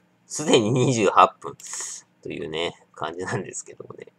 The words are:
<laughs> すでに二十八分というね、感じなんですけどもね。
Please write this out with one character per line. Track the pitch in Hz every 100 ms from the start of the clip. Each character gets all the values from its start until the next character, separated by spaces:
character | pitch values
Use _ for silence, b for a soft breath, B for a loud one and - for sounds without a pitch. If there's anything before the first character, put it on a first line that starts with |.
| _
<laughs> | _ _
す | -
で | 151 139
に | 107
二 | 127 123
十 | 117 95
八 | - 92 -
分 | 78 67 B B B B - _
と | -
い | 76
う | 78
ね、 | 78 85 - _
感 | - 76 85
じ |
な | 92 107
ん |
で | 87
す | -
け | -
ど | -
も | -
ね。 | - -